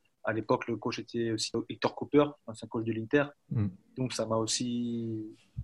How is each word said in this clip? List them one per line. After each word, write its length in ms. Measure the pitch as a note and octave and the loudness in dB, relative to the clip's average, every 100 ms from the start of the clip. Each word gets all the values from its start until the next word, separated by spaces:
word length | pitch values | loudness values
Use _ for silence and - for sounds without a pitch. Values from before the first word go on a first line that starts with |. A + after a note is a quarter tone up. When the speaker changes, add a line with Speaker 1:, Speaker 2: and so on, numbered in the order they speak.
| _ _ | _ _
Speaker 1:
À 80 | A2 | -2
l'époque, 340 | A2 A2 B2 - | -2 2 0 2
le 100 | A#2 | -2
coach 220 | B2 A#2 | -2 -4
était 320 | A2 A#2+ A#2 | -4 -2 0
aussi 220 | A2 - A#2 - | 0 0 -2 -4
Hector 260 | A2+ A#2+ | -2 -2
Cooper, 300 | - B2 C#3+ D3 C#3+ - | -2 2 4 4 0 -12
ancien 180 | A2+ A2 | -10 -6
coach 180 | A#2+ | -2
de 80 | A2+ | -2
l'Inter. 340 | A2 A2+ D3 C#3+ - - | -2 2 2 2 -4 -4
Speaker 2:
Mm. 160 | A#2+ G2+ - _ - | 0 0 -2 _ -4
Speaker 1:
Donc, 160 | B2+ | -2
ça 140 | - A2 | 0 0
m'a 100 | A2+ | 2
aussi 880 | A2 - B2 A#2+ A#2+ A#2 A2+ A2 G#2+ - _ - | 2 0 0 0 0 -2 -2 -4 -6 -14 _ -10